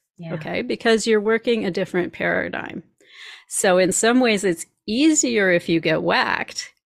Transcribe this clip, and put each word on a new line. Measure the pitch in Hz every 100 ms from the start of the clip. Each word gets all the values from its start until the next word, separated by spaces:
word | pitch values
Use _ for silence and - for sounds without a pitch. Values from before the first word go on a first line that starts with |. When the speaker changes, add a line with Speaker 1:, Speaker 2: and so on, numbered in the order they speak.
| _ -
Speaker 1:
Yeah. | 165
Speaker 2:
okay? | 160 156 180
Because | 247 220 233 226 226
you're | 214
working | 202 226 247 233
a | 196
different | 175 185 180 175
paradigm. | - 180 180 - - - - - _ _ - - - _
So | - 208 180
in | 180
some | - 226 247
ways, | 247 208
it's | 196 165 - _ -
easier | 220 311 302 269 226 190
if | 175 -
you | 165
get | 160 160
whacked | 170 214 - 82 - - - _ _